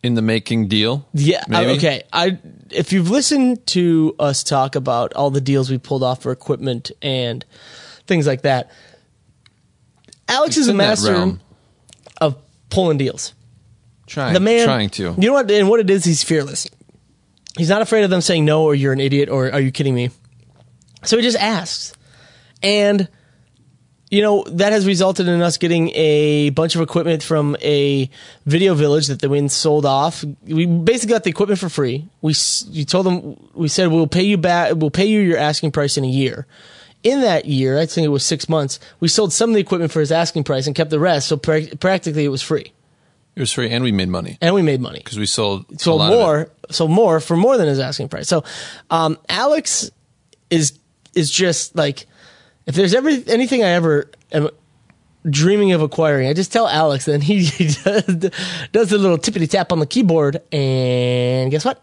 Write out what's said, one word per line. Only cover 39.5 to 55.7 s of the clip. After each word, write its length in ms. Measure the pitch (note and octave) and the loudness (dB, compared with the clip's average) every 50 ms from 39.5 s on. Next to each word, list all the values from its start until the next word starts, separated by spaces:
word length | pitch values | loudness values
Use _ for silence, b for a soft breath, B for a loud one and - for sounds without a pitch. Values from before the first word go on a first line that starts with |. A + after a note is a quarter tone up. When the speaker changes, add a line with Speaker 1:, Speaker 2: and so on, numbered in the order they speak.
Speaker 2:
of 40 | A3+ | 2
the 60 | G#3 | 0
equipment 320 | F#3+ - G3 F3 E3+ D3+ - | 0 0 -2 -2 -2 -2 0
for 80 | E3 | 0
his 100 | D3+ C#3 | 0 2
asking 320 | D#3+ E3 E3+ D#3+ - E3 C#3 | 2 0 0 0 -2 -4 -2
price 220 | - D3 C3 C3 | -2 -2 -2 -2
and 80 | D3+ C#3 | -4 -2
kept 160 | - D#3+ D3+ | -2 -2 0
the 80 | D#3 D3+ | 0 0
rest, 300 | D3+ F#3 E3+ D3 C#3+ - | 2 2 2 0 0 -2
so 80 | D#3+ | -4
prac-, 420 | C#3+ - - D#3+ D#3 D#3 - - C#3+ | -2 0 0 0 0 -2 -4 -12 -4
practically 460 | - F#3 F#3+ F#3 - E3+ D3 D#3 D3 | -2 0 -2 0 -2 -4 -2 -2 -2
it 40 | C#3+ | -2
was 140 | C3+ C3 - | -2 -4 -4
free. 300 | - D#3+ D3 - - _ _ _ _ _ _ _ _ _ _ _ _ _ | -4 -4 -4 -4 -8 _ _ _ _ _ _ _ _ _ _ _ _ _
Speaker 1:
It 40 | - | -6
was 120 | C3+ A#2 - | -6 -4 -2
free, 180 | - B2 A2 | -4 -4 -2
and 140 | A#2+ A#2+ C3 | -2 -2 0
we 80 | B2 G#2 | 0 0
made 160 | G2 F#2+ F#2 | 0 0 -2
money. 280 | F2+ - E3 - F2+ - | -4 -4 -6 -8 -8 -2
Speaker 2:
And 120 | - E3+ F#3 | 0 0 2
we 100 | G3+ F3+ | 2 2
made 180 | D#3 C#3 B2+ | 2 0 -2
money. 180 | B2 - - - | -4 -6 -10 -12
Speaker 1:
'Cause 180 | - - - | -14 -12 -8
we 80 | G#2 G#2 | -6 -4
sold 380 | G2+ - - A2 G#2 G2 F#2+ F2+ _ - | -4 -2 -2 -2 -2 -2 -4 -8 _ -14
a 60 | D#3 | -4
Speaker 2:
Sold 220 | - F3 E3 D#3 | 0 0 2 2
Speaker 1:
lot 120 | D3+ D#3+ G3+ | 2 4 4
of 60 | A#3+ | 4
it. 40 | A3 | 4
Speaker 2:
more, 280 | E3+ D3+ D3+ D#3+ - _ _ - - - | 2 2 0 -2 -6 _ _ -18 -10 -4
sold 180 | - E3+ D#3 | -2 0 2
more 300 | D#3+ G3 A#3 G3 D#3+ D#3 | 4 4 4 4 4 2
for 160 | D3 - E3 | 0 0 0
more 200 | E3 F#3+ B3 C4+ | 2 2 4 4
than 120 | B3 F3 D3+ | 2 2 2
his 100 | C#3 C3+ | 0 0
asking 300 | C3 B2+ C#3+ - C3 - | -2 -4 -6 -8 -8 -8
price. 180 | - - - | -8 -10 -4
So, 160 | - F3+ D#3+ C#3+ B B B B B B B B B | -2 -2 -2 -2 B B B B B B B B B
um, 260 | E3 E3 D#3+ D#3 D#3 - _ _ | -2 0 0 0 -2 -4 _ _
Alex 640 | F3 F#3 A#3 C#4 D4+ D#4+ - - - - - - _ _ _ _ _ _ _ _ _ _ _ _ | -4 -2 0 2 0 0 0 -4 -6 -6 -6 -8 _ _ _ _ _ _ _ _ _ _ _ _
is, 220 | E3+ E3 D#3 C#3 - _ _ _ _ _ _ - _ | 0 0 0 0 -4 _ _ _ _ _ _ -6 _
is 160 | F3+ D#3+ C#3+ | -2 -2 0
just, 460 | - - F#3 F3+ E3 - - - _ | 0 0 0 0 0 -2 -6 -6 _
like, 300 | F3 D3+ C#3+ C#3 - - b b b b b b b b b b b b | -2 -2 -2 -2 -6 -12 b b b b b b b b b b b b
if 80 | - C3+ | -4 0
there's 200 | E3 G3 F3+ F#3 | 0 2 2 2
ever, 160 | B3+ C4 D#4 D4+ B3+ B3 - | 2 2 2 0 0 0 0
anything 340 | A3 A3+ C4 A#3 C4+ B3+ A3 | 0 0 2 2 2 2 2
I 60 | F#3 | 2
ever 420 | F3 F3 E3+ E3 D3+ C#3+ D3 - - _ _ _ - | 2 2 2 2 2 2 0 -4 -14 _ _ _ -2
am 160 | D#3+ D3 D3+ - _ _ _ _ _ _ _ _ _ _ _ _ _ _ E3+ | -2 -2 -2 -4 _ _ _ _ _ _ _ _ _ _ _ _ _ _ -2
dreaming 400 | C#3 C#3+ D3+ F3 G3+ G#3 G#3 F#3+ | 0 2 2 2 4 4 4 4